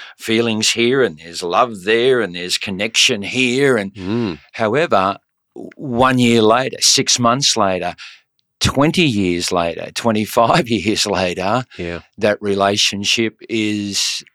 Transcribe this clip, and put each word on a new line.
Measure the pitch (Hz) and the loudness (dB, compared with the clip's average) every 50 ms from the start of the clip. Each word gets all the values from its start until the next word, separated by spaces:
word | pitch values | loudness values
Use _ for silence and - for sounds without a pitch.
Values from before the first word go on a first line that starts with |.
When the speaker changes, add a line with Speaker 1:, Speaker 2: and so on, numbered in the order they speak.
| - - - - | -20 -20 -20 -12
Speaker 1:
feelings | - - 113 113 117 117 110 107 107 - | -4 -2 0 0 2 0 0 -2 -2 -2
here | - 113 117 120 135 135 | 0 2 2 2 4 2
and | 127 98 78 78 | 2 0 -2 -6
there's | 82 85 85 - | -16 -14 -12 -8
love | 92 87 87 104 127 120 110 98 87 | -6 -2 2 2 2 0 -2 -8 -2
there | 101 113 117 120 131 131 120 | 0 2 2 4 4 2 2
and | 107 90 87 | 0 -2 -4
there's | 87 87 90 - - | -8 -6 -6 -6 -6
connection | - - 95 92 104 113 - - - - 127 101 | -6 -6 -6 -4 -4 -4 0 0 2 2 0 -2
here. | 98 87 90 127 131 123 120 131 143 139 127 110 | -6 -6 -2 0 0 0 2 2 4 4 2 2
And | 98 98 104 | 0 -4 -8
Speaker 2:
Mm. | 104 92 92 110 120 117 98 80 78 _ _ | -10 -6 -4 -2 -2 -2 -4 -4 -8 _ _
Speaker 1:
however, | - - 113 107 113 143 170 156 113 98 95 98 98 - _ _ _ _ _ _ - | -6 -2 -2 0 0 0 0 2 2 2 2 2 -2 -4 _ _ _ _ _ _ -18
w-, | - - - - - | -16 -16 -16 -14 -12
one | - 139 117 117 127 127 127 127 | -8 -4 0 2 4 4 4 4
year | 123 117 117 117 | 4 6 6 6
later, | 107 107 110 123 135 131 - - | 6 6 4 4 2 -2 -4 -2
six | - - - 139 143 - - - | 0 0 2 2 2 0 0 2
months | 120 117 120 135 143 - - | 2 2 2 2 0 0 0
later, | - 104 95 92 90 87 87 87 - - - - - _ _ _ _ _ _ _ - | 2 0 0 0 0 -4 -6 -8 -10 -14 -20 -20 -20 _ _ _ _ _ _ _ -4
twenty | - - - 131 143 160 160 185 175 | -4 -2 2 2 2 2 4 2 2
years | 143 110 101 98 90 87 87 87 - | 2 2 2 0 0 0 -2 -2 -2
later, | - 87 85 85 80 85 82 - - | 0 0 0 -2 -4 -6 -10 -10 -8
twenty-five | - - 117 110 107 107 - - 120 113 120 - 170 - 107 | -4 -2 0 0 0 -2 -2 2 2 2 4 4 2 0 0
<laughs> | |
years | 117 98 87 110 101 87 - | -2 -2 0 0 0 0 0
later, | 104 95 90 95 90 87 90 90 98 110 127 127 - - - | 0 0 0 0 -2 -2 -2 -2 0 0 0 -2 -4 -10 -10
Speaker 2:
Yeah. | 87 85 85 85 - _ _ - | -8 -8 -8 -10 -12 _ _ -2
Speaker 1:
that | 101 104 101 - | 0 0 0 0
relationship | 101 101 98 98 98 101 104 104 - - - 98 101 - - - 113 110 - _ - - | -2 -2 0 2 2 2 2 2 0 -2 -2 -4 -4 -2 0 0 0 -2 -4 _ -12 -6
is, | 113 110 107 104 104 104 101 101 98 - - - - - - _ _ | -4 -2 -2 -2 -2 -4 -4 -4 -4 -4 -4 -4 -4 -8 -10 _ _